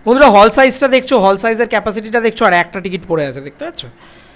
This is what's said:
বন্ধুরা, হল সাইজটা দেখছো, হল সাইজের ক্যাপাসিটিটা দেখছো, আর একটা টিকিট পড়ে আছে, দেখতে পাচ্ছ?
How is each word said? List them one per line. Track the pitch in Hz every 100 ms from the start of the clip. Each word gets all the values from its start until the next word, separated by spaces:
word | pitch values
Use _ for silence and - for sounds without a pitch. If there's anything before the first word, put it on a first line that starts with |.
বন্ধুরা, | - 254 285
হল | 202 214
সাইজটা | 214 262 - 269
দেখছো, | 262 254 254
হল | 190 196
সাইজের | 226 226 233
ক্যাপাসিটিটা | 220 214 208 220 233
দেখছো, | 226 220
আর | 220
একটা | 175 175 190
টিকিট | 185 180 -
পড়ে | 160 143
আছে, | 131
দেখতে | 139 -
পাচ্ছ? | 311 330 120 - - - _